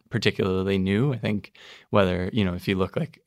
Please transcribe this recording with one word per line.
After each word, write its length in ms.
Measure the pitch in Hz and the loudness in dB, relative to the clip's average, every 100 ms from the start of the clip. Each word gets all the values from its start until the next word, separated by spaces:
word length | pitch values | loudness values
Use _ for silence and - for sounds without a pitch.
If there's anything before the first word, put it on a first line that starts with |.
| _ | _
particularly 720 | 113 104 - 98 92 95 98 | -2 0 0 0 0 0 0
new. 340 | 95 101 143 | 2 2 2
I 40 | 120 | 0
think 320 | 113 104 - - - - _ | -2 -4 -6 -18 -20 -20 _
whether, 400 | 107 92 90 92 | 2 2 0 -2
you 100 | 107 | 0
know, 120 | 95 87 | 0 0
if 120 | - | -2
you 80 | 92 | 0
look, 200 | 92 - | 0 -2
like, 260 | 165 - | -6 -8